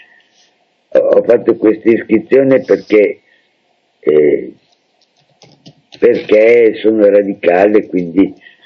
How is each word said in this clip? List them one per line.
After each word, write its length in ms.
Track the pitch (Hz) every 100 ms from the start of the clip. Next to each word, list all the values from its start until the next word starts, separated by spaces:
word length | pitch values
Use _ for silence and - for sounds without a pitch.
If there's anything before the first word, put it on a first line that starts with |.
| _ _ _ _ _ _ _ _ _
ho, 100 | -
ho 240 | - 101
fatto 340 | - 120 - 104
questa 320 | 110 - 113
iscrizione 720 | 110 - 107 - 131 135 131
perché, 580 | - 95 - 104 98 - _ _ _ _ _ _ _ _
eh, 520 | - 76 73 69 - - _ _ _ _ _ _ _ _ _ _ - _ _ -
perché 760 | 120 117 - 107 113 120 113
sono 340 | 107 107 110 101
radicale, 800 | 101 98 95 87 87 104 107 -
quindi 480 | 92 85 90 95 - - _